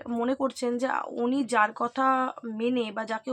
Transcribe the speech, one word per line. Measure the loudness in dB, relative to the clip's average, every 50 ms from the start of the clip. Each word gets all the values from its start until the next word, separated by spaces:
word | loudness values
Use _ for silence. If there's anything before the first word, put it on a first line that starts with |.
| -2 -4
মনে | -2 0 0 0 0
করছেন | 0 0 -2 -2 -2 -2 -2 -2 0
যে | 0 0 0 0 -2 -4 -4 -2 0
উনি | 2 2 2 0
যার | 2 4 4 4 4 2 0 -4
কথা | -2 0 2 4 4 4 4 2 -2 -4 -6 -10 -8 -6 -2
মেনে | 0 0 2 0 0 -2 -4
বা | -6 -4
যাকে | -4 -4 -6 -4 -2